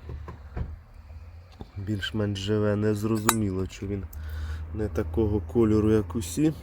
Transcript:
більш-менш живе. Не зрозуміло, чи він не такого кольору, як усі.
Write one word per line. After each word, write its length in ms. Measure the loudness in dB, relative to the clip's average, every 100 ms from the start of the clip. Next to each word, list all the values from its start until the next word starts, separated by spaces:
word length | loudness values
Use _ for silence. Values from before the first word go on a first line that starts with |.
| -12 -10 -12 -14 -10 -6 -6 -8 -16 -20 -18 -18 -16 -18 -20 -18 -14 -10
більш-менш 640 | -4 -4 -2 0 0 0
живе. 380 | 0 2 4 4
Не 180 | 2
зрозуміло, 720 | 2 2 2 2 2 0 0 -4
чи 200 | -6 -6
він 180 | -4 -6 -10 -8 -8 -6 -8 -8
не 140 | -4 -2
такого 520 | -2 0 2 2 2
кольору, 520 | 2 4 6 6 6
як 240 | 4 4 -4
усі. 380 | -4 2 2 2